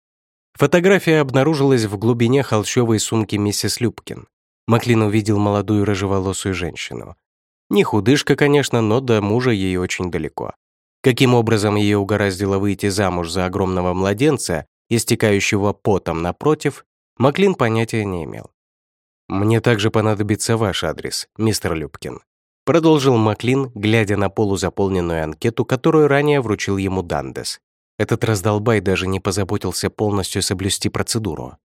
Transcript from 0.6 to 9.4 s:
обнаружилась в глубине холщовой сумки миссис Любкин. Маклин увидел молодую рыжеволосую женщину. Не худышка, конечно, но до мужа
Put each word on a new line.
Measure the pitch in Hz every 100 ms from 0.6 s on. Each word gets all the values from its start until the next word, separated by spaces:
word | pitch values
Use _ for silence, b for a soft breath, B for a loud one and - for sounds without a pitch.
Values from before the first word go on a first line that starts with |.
| 139 180 185 190 - 156
обнаружилась | 139 131 139 156 139 131 107
в | 98
глубине | 110 120 117 139
холщовой | - 110 101 127 117 107
сумки | - 110 104 104
миссис | 104 98 104 -
Любкин. | 113 - - - - _ _ _ -
Маклин | 113 120 110
увидел | 107 110 104 104
молодую | 104 104 101 104 101
рыжеволосую | 98 98 98 95 92 101
женщину. | 90 85 - - 60 - - _ _ _ _ -
Не | 151
худышка, | - 107 98 143 - 143
конечно, | 147 143 127 120
но | 107 117
до | 131 110
мужа | 101 117